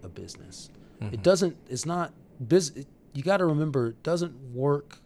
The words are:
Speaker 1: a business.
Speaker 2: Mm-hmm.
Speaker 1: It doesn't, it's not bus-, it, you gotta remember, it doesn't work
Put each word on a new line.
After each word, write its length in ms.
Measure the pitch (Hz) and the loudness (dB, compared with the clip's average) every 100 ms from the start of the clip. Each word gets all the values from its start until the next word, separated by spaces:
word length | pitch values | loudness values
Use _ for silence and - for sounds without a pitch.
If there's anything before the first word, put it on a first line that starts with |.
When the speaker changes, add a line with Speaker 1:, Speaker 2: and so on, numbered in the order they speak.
Speaker 1:
a 60 | 92 | -14
business. 640 | 95 92 - 90 - - - - - | -14 -14 -16 -18 -18 -18 -20 -20 -10
Speaker 2:
Mm-hmm. 140 | 107 | -8
Speaker 1:
It 80 | 110 | 2
doesn't, 340 | 165 190 185 - - | 4 6 2 -2 -10
it's 180 | 127 160 | -6 -4
not 260 | 175 170 - - - | -2 -4 -8 -20 -12
bus-, 300 | 117 185 147 | 2 2 2
it, 160 | 127 139 - - | -8 -16 -20 -12
you 80 | 139 | -6
gotta 240 | 175 196 175 | 0 2 4
remember, 420 | 151 156 135 117 | 2 2 0 0
it 140 | 113 | -2
doesn't 320 | - 170 170 127 131 | -2 -2 -2 -8 -10
work 440 | 120 139 143 143 - | -2 0 0 -2 -20